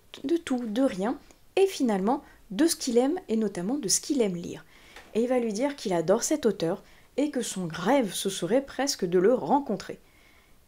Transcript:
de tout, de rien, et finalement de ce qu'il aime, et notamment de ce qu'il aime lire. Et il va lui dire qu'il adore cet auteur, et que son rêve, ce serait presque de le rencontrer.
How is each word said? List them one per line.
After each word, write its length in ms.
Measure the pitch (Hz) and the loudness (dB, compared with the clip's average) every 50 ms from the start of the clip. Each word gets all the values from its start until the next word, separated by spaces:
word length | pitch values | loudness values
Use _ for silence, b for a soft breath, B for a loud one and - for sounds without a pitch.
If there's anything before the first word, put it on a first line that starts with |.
| _ _ - - - | _ _ -14 -10 -2
de 120 | 269 339 | -2 -2
tout, 300 | 330 - - 262 240 247 | -2 0 -4 -4 -4 -4
de 160 | 220 202 247 | -4 0 0
rien, 340 | 269 262 233 180 190 233 - b b b b b _ - _ | 2 2 0 0 -2 -2 -4 b b b b b _ -4 _
et 140 | 370 392 381 | 2 2 2
finalement 560 | - - 277 233 208 190 185 214 269 320 B B B B B - | 2 0 0 0 2 2 0 0 0 -2 B B B B B -8
de 160 | 185 196 302 | 0 2 2
ce 80 | 339 - | 2 2
qu'il 240 | - - 269 226 240 | -2 -4 2 2 4
aime, 220 | 254 269 339 359 - - | 4 4 0 -2 -4 -2
et 80 | 220 | -2
notamment 400 | 220 220 202 208 180 175 202 269 | 0 0 -2 -2 -4 -4 -4 -4
de 120 | 302 233 180 | -4 0 0
ce 120 | - - | -2 0
qu'il 200 | - - 294 269 | 0 0 0 2
aime 140 | 226 196 175 | 2 0 0
lire. 320 | 170 175 - - - - B B B B B B B B B - | -4 -8 -10 -12 -14 -16 B B B B B B B B B -2
Et 80 | 214 | 0
il 60 | 240 240 | 0 2
va 100 | 254 247 | 2 0
lui 140 | 233 226 | 0 0
dire 240 | 202 202 269 285 277 | -2 -2 -2 -2 -2
qu'il 160 | - - 208 | -4 -4 -2
adore 320 | 180 170 165 165 196 233 - | 0 0 2 2 2 2 2
cet 200 | - 320 302 - | 0 0 2 2
auteur, 380 | 226 190 - 170 160 190 - b b b b b b b | 0 0 0 -2 -2 -2 -4 b b b b b b b
et 140 | - 294 302 | -2 -2 0
que 100 | 294 262 | -2 -4
son 280 | 220 - - 185 185 160 | -4 -4 -6 -6 -6 -6
rêve, 420 | 160 170 170 - - - 240 185 | -6 -2 2 4 4 4 2 0
ce 160 | - - - 196 | -4 -4 -4 -4
serait 380 | 190 - 180 165 214 277 175 | -4 -4 -2 2 2 2 0
presque 400 | - - - 262 277 - - 196 | 0 -4 -4 -2 -2 -2 -2 -2
de 140 | 170 175 185 | 2 2 4
le 120 | 175 214 | 6 6
rencontrer. 680 | 262 220 139 151 240 285 277 - 208 - - - - b b b b b b b b b b b b b b | 4 4 2 2 2 2 2 -2 -4 -6 -6 -10 -14 b b b b b b b b b b b b b b